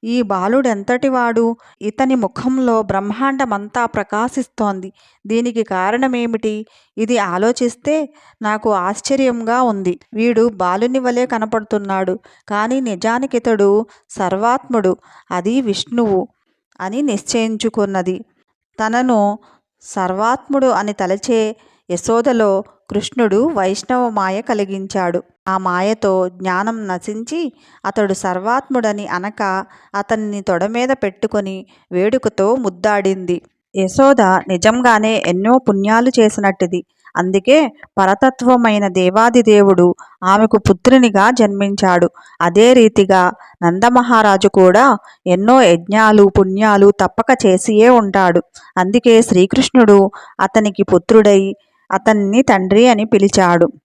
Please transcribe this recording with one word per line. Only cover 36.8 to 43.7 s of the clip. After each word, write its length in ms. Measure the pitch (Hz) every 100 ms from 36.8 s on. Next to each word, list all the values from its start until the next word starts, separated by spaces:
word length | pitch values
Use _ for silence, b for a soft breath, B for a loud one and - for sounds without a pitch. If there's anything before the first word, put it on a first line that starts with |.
| - b b -
అందుకే 420 | 180 196 220 - - - B -
పరతత్వమైన 920 | 190 196 262 262 247 247 233 208 202
దేవాదిదేవుడు 1000 | 180 180 196 233 240 220 208 196 190 175 - B B
ఆమెకు 340 | 185 202 220 220
పుత్రునిగా 680 | - 190 - 262 247 202 208
జన్మించాడు. 800 | 247 214 202 202 196 190 175 175 _ b b
అదే 260 | 170 180 233
రీతిగా 500 | 254 220 214 190 190 180 - B B
నందమహారాజు 840 | 170